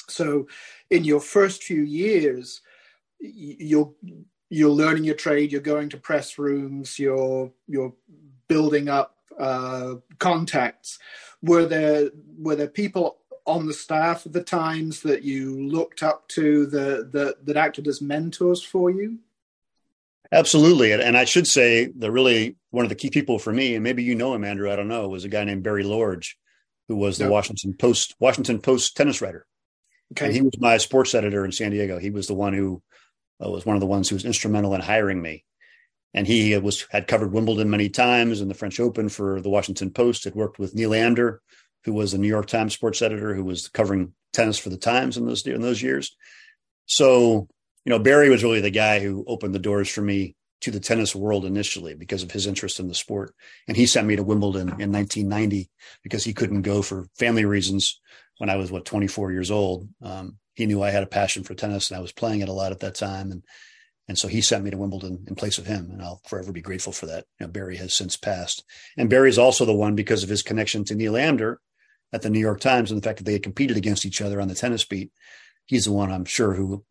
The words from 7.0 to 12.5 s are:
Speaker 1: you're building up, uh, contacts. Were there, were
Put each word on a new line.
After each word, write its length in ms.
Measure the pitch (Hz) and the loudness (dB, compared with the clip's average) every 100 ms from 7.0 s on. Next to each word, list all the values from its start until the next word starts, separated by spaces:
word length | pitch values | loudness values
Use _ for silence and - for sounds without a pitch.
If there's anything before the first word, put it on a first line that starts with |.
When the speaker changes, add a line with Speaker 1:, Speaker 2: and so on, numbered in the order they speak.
| 139 131 131 131 127 _ - | -2 0 0 -2 -6 _ -8
Speaker 1:
you're 260 | 139 127 - _ 156 147 _ - | -6 -6 -10 _ _ -20 _ 0
building 400 | 156 151 147 143 | 2 4 2 2
up, 300 | 139 - _ _ - | 0 -2 _ _ -6
uh, 580 | 131 127 127 127 127 123 _ - | -4 -2 -4 -6 -8 -10 _ -2
contacts. 800 | 185 165 165 151 120 - - - - - - - | 0 0 0 0 -2 -4 -18 -18 -20 -20 -20 -6
Were 240 | 165 170 165 | 4 6 6
there, 460 | 156 151 151 143 151 147 160 | 2 4 4 2 -2 -20 -8
were 180 | 156 | -2